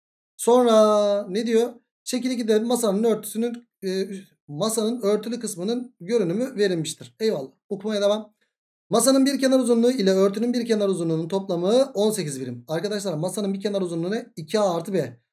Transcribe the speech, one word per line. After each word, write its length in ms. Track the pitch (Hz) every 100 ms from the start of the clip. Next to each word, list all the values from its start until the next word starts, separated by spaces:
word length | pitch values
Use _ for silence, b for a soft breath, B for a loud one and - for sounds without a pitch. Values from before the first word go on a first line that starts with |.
| _ _ _ -
Sonra 880 | - 247 240 220 214 208 208 202 196
ne 200 | 196 240
diyor? 260 | 226 240 - _ _
Şekil 280 | - 247 254
ikide 280 | 233 214 214
masanın 440 | 233 240 226 190
örtüsünün, 640 | 226 214 - 220 240 233 - _
e, 240 | 190 190 202 196 - _ -
masanın 540 | 147 208 220 214 247
örtülü 380 | 196 208 226 240
kısmının 560 | 214 170 190 247 240 _
görünümü 560 | 170 233 175 190 269 196
verilmiştir. 600 | 202 175 151 - - _
Eyvallah. 300 | 220 170 135 - _
Okumaya 320 | 196 208 208
devam. 320 | 202 214 214 _ _ _ _ _ _
Masanın 360 | 220 254 269 269
bir 140 | 269
kenar 200 | 269 262
uzunluğu 320 | 233 233 240
ile 200 | 262 190
örtünün 420 | 190 196 202 240
bir 120 | 247 233
kenar 220 | 208 202
uzunluğunun 400 | 175 165 160 165
toplamı 640 | 190 190 170 180 247 269
on 180 | 196 214
sekiz 300 | 208 151 131
birim. 240 | 127 120 120
Arkadaşlar 460 | 160 196 214 190
masanın 400 | 151 180 214 196
bir 80 | 196
kenar 200 | 202 196
uzunluğu 300 | 180 165 175
ne? 180 | 226 - -
iki 240 | 156 214
A 160 | 202 170
artı 180 | 170
B. 260 | 190 131 - _